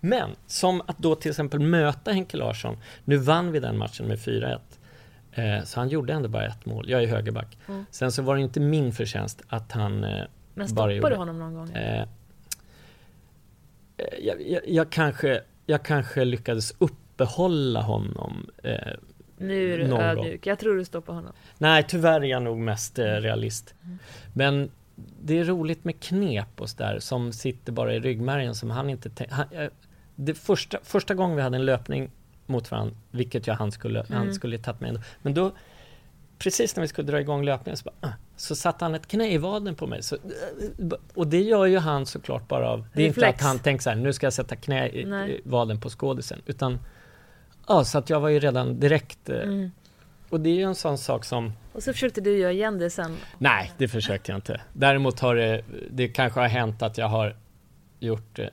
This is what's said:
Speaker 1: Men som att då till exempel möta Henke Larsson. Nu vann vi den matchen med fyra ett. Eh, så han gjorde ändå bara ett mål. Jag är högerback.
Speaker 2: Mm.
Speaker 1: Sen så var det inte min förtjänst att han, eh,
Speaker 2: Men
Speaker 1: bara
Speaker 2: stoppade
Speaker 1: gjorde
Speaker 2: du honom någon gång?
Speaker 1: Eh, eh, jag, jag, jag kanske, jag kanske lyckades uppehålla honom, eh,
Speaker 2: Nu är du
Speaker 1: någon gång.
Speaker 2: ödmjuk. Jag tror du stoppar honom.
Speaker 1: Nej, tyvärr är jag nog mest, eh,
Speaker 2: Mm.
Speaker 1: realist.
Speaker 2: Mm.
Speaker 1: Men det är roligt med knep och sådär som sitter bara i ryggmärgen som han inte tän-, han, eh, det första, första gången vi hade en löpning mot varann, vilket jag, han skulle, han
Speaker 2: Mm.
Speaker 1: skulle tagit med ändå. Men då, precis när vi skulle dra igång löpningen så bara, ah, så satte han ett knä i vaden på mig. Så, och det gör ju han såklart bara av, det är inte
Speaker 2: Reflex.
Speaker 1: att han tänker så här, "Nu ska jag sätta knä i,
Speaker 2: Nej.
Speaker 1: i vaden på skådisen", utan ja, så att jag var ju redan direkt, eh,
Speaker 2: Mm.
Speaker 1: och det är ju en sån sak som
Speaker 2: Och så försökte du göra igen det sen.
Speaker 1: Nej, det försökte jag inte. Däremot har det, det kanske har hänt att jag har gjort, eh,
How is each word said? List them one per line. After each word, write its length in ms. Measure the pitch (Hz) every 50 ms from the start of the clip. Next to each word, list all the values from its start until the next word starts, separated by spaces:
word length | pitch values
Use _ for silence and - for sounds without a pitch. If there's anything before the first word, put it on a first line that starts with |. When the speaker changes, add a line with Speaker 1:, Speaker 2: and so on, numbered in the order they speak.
Speaker 1:
Men 300 | - 180 247 247 - - - - -
som 340 | - - - - 185 185 175 -
att 120 | - 156 -
då 160 | 160 165 156
till 160 | 156 - 156
exempel 300 | 143 - 147 139 - 147
möta 520 | 147 160 175 165 151 147 143 - - 226 202
Henke 240 | 190 185 - -
Larsson. 400 | 147 117 113 110 110 - 117 110 110 - - - - -
Nu 120 | 139 143
vann 360 | 143 127 135 160 170 175 175 156
vi 80 | 147
den 180 | 123 117 107 107
matchen 280 | 107 107 - - 110
med 140 | 110 110 110 110
fyra 320 | 120 117 113 117 127 120
ett. 240 | 117 - - - - - - - - - - - - - - -
Eh, 300 | - 113 104 104 104 -
så 160 | - - 120
han 80 | 123 131
gjorde 240 | 151 156 127 - 156
ändå 160 | 156 131 110
bara 180 | 113 110 104
ett 200 | 107 107 - -
mål. 240 | 113 110 107 104 -
Jag 120 | 127 123 117
är 40 |
högerback. 520 | 110 110 107 104 110 113 113 110 - - - - -
Speaker 2:
Mm. 160 | 196 196 202 -
Speaker 1:
Sen 220 | - - 135 127 120
så 100 | 143 131
var 140 | 131 139
det 60 | 139 135
inte 180 | 127 - 151
min 320 | 147 147 156 151 139 120 110
förtjänst 500 | - 113 107 - 107 101 101 - - - -
att 240 | 117 110 110 - -
han, 320 | 110 104 101 101 101 101
eh, 60 | 101
Speaker 2:
Men 180 | 101 101 95 - - - - - -
Speaker 1:
bara 120 | 196 202 110
Speaker 2:
stoppade 260 | 110 110 107 104 101
Speaker 1:
gjorde 160 | 101 - 294
Speaker 2:
du 60 | 240
honom 220 | 190 180 170 165 165
någon 160 | 165 165 165
gång? 160 | 160 165 165
Speaker 1:
Eh, 360 | 170 - - - 110 110 110 - - - - - - - - - - - - - - - - - - - - - - - - - - - - - - _ - - - _ - - _
eh, 80 | - - - - - -
jag, 160 | 107 90 - 76 -
jag, 120 | 175 - - -
jag 220 | 170 160 160 156
kanske, 520 | - 160 160 143 - - - 139 127 - - - _ _ _
jag 160 | - 151 143 -
kanske 400 | - 151 139 127 - - 139 127
lyckades 500 | 127 120 110 - - 117 113 107 - - -
uppehålla 1000 | 123 - - - - - - - 127 110 - 170 180 185 170 151 139 127 113 113 107
honom, 680 | 107 110 107 101 - - - - - - - - - - - -
eh, 140 | - - - - - - - - - - - - - - -
Speaker 2:
Nu 360 | 185 190 196 190 185 180 175
är 40 | 165
du 80 | 139
Speaker 1:
någon 120 | 131 127 113
gång. 80 | - -
Speaker 2:
ödmjuk. 380 | - 110 104 - - - -
Jag 120 | 196 202 -
tror 180 | 208 220 202
du 80 | 190 180
stoppar 300 | - - 165 160 - 170
honom. 180 | 170 170 175 - - - - - -
Speaker 1:
Nej, 260 | 151 156 160 156 151 156
tyvärr 320 | 180 170 160 165 160 156
är 80 | 139 135
jag 140 | 127 123 123
nog 160 | 117 113 113
mest, 400 | 113 113 104 107 - - - -
eh, 60 | 113 107
Speaker 2:
Mm. 140 | 107 107 107
Speaker 1:
realist. 520 | 110 110 110 110 107 107 - - - - - -
Speaker 2:
Mm. 140 | 175 180 185 - - - - - - -
Speaker 1:
Men 360 | 135 139 139 139 143 139 135 - - - _ _ - - - - - -
det 160 | 151 156 170
är 60 | 170
roligt 400 | 170 180 175 156 156 165 - -
med 160 | 170 156 -
knep 600 | - - 175 196 202 170 117 101 101 - - -
och 100 | 113 107
sådär 280 | - - 113 104 104 104
som 320 | - - 131 123 120 120 113
sitter 400 | 117 - 135 127 - - - 117
bara 220 | 117 117 117 113
i 60 | 113
ryggmärgen 540 | 117 131 120 110 120 131 139 139 131 120 113
som 160 | 107 120 113
han 200 | 113 131 139 139
inte 180 | 135 131 - -
tän-, 200 | - - 127 -
han, 160 | 135 131 143 139 175
eh, 160 | 165 - - - - - - - - - - -
det 200 | - 135 147 156
första, 440 | - - - 196 - - - - - -
första 320 | - - 202 - - 196
gången 220 | 185 185 180 160
vi 60 | 147 135
hade 140 | 127 123
en 80 | 127 135
löpning 460 | 135 131 117 123 - 139 135 135 131 - - - - - - -
mot 240 | - 135 120 113 -
varann, 260 | 117 110 107 110 110 - - -
vilket 360 | - 120 123 123 - 127 -
jag, 80 | 117 107
han 180 | 107 110 101 101
skulle, 320 | - - 113 110 113 107 -
han 140 | - 104 101
Speaker 2:
Mm. 120 | - -
Speaker 1:
skulle 240 | - - 120 117 113
tagit 220 | 117 - 113 -
med 80 | 123 120
ändå. 120 | 117 110 - - - - -
Men 120 | 143 139
då, 180 | 165 185 190 190 - - - - - - - - - - - - - - - - -
precis 380 | - 240 - - 233 214 -
när 40 | -
vi 80 | 165 147
skulle 220 | - - 147 143 143
dra 80 | 147
igång 240 | 143 147 147 143 143
löpningen 320 | 143 135 123 - - 156
så 80 | - -
bara, 240 | - - - - 139
ah, 40 | 110 - - - -
så 180 | - - - 151
satte 300 | - - 175 165 - 175
han 100 | 165 160
ett 120 | 160 - -
knä 240 | - 214 226 220 180
i 60 | 151
vaden 360 | 156 185 208 214 202 196 156
på 120 | - 156
mig. 160 | - - - -
Så, 140 | - - - - 190 - - - - - - 202 214 - - 185 165 151 - - - -
och 120 | 180 170
det 140 | 147 160 175 202
gör 240 | 220 226 202 190
ju 120 | 190 185 185
han 280 | 156 156 147 139 135
såklart 420 | - - - - - 123 120 - -
bara 200 | 135 127 120 -
av, 160 | 117 110 110 - -
det 80 | 147 156
är 40 |
inte 140 | 160 - 240
Speaker 2:
Reflex. 180 | 240 202 - -
Speaker 1:
att 60 | 143
han 120 | 139 131 123
tänker 240 | - 143 135 123 -
så 80 | 131
här, 60 | 107
"Nu 160 | 110 123 143 139
ska 140 | - 143
jag 60 | 131 127
sätta 240 | - 123 - 113
knä 320 | 110 - - 135 131 127 120
i, 160 | - - -
Speaker 2:
Nej. 260 | 196 202 196 196 202
Speaker 1:
i 100 | 135 - -
vaden 360 | 131 127 120 120 110 107 107
på 80 | - 110
skådisen", 520 | - - 139 135 131 127 123 - - - -
utan 320 | - - - 135 127 123 123 - - - - - - - - - - - - - - - - - -
ja, 160 | 208 165 131
så 140 | - - 147
att 120 | 127 -
jag 100 | 156 151
var 80 | 143 151
ju 100 | 151 147
redan 420 | 147 143 123 127 123 123 123 120
direkt, 480 | 139 143 156 147 - - - - - -
eh, 140 | 131 117 202
Speaker 2:
Mm. 280 | 202 196 196 190 180 180 - - - - - - - - - - -
Speaker 1:
och 120 | 170 160
det 100 | 156 165
är 40 | 170
ju 80 | 180 190
en 120 | 190 185
sån 240 | - - 160 143 -
sak 260 | - - 127 117 113
som 280 | - 123 120 117 110 107 - - - -
Speaker 2:
Och 100 | 220 -
så 100 | 269 247
försökte 280 | - 262 247 - 208
du 180 | 190 202 202 196
göra 140 | 185 180 180
igen 260 | 196 214 220 208 185
det 120 | 170 170
sen. 260 | - - 170 160 160 160 - - - -
Speaker 1:
Nej, 340 | 131 139 117 98 92 87 - -
det 100 | 135 113
försökte 440 | - 113 107 - 98 95 - - 95
jag 60 | 101
inte. 220 | - - - - - - -
Däremot 480 | 135 135 139 139 139 139 127 123 -
har 140 | 131 123 120
det, 300 | 117 113 110 110 110 107 - - - - -
det 180 | - 123 123 113
kanske 320 | 117 - 131 120 110 123
har 80 | 123 117
hänt 340 | 117 123 117 110 107 - 117
att 160 | 110 110 -
jag 100 | 113 107
har 280 | 110 110 107 104 110 - - - - - _ _ - - - - - -
gjort, 380 | 120 113 110 110 - - - -
eh, 80 | - -